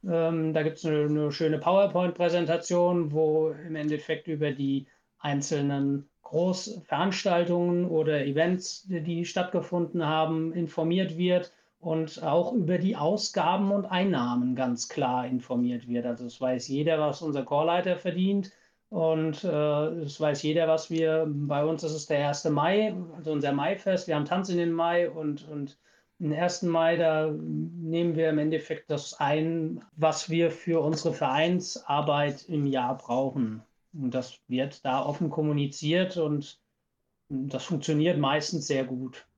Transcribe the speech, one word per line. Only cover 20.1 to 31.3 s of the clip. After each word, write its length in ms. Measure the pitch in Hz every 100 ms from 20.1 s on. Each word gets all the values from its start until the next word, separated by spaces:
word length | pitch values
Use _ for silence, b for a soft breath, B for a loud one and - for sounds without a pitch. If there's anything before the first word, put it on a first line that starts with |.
| 143
weiß 220 | 156 143
jeder, 240 | 151 156 160
was 240 | 160 160
wir, 340 | 160 160 160 160
bei 380 | 143 147 143 151
uns 180 | 160
ist 100 | 160
es 120 | 151 -
der 140 | 147
erste 320 | 143 143 170
Mai, 440 | 147 156 202 220 180 170 160
also 140 | 156
unser 200 | 151 143
Maifest, 560 | 139 147 202 - 185 -
wir 80 | 156
haben 100 | 147
Tanz 240 | 180 190
in 80 | 175
den 140 | 170
Mai 380 | 165 170 175 175
und, 380 | 160 151 147 156
und 320 | 147 143 - b b b _
den 120 | 156
ersten 380 | 151 175 175 180
Mai, 260 | 165 165 170
da 360 | 165 156 156
nehmen 840 | 151 160 151 160 170 165 165 170 160
wir 140 | 160
im 80 | 151
Endeffekt 540 | 151 156 - 156 -
das 240 | 147 143 -
ein, 640 | 143 151 160 165 160 - - -
was 340 | 156 151 -
wir 220 | 165 170
für 300 | 160 - 165
unsere 320 | 151 156 165
Vereinsarbeit 1300 | - 139